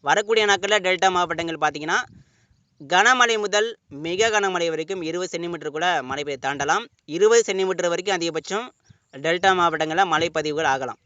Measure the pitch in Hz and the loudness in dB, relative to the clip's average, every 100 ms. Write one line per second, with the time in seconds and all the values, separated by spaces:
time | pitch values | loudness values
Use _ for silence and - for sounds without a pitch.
0 | 143 170 208 220 208 196 196 208 185 185 | 2 2 4 2 4 2 2 2 2 2
1 | 190 180 170 165 170 160 151 147 156 202 | 2 2 0 -2 -4 -2 -2 -2 -2 -2
2 | 240 - _ _ _ _ _ _ 139 180 | -4 -16 _ _ _ _ _ _ 0 4
3 | 220 254 233 226 208 208 226 220 _ 143 | 4 4 4 2 0 0 -2 -6 _ -12
4 | 160 185 226 214 196 180 170 160 160 190 | -8 0 0 2 0 -2 -2 -4 -6 -6
5 | 160 170 185 170 170 170 151 147 180 165 | -6 -6 -6 -6 -6 -6 -8 -2 -2 -2
6 | 127 135 147 135 135 139 143 180 226 _ | -4 -6 -6 -6 -4 -4 0 0 -2 _
7 | - 160 208 233 214 190 190 185 180 170 | -10 2 6 6 4 0 0 0 -2 -2
8 | 185 185 170 160 156 196 254 _ _ _ | -2 -2 -2 -4 -6 -6 -8 _ _ _
9 | _ 135 151 175 190 185 170 160 156 160 | _ -8 -2 2 2 4 2 0 -2 0
10 | 190 156 170 160 151 147 156 135 131 107 | 2 2 0 -2 -4 -2 0 -2 -4 -10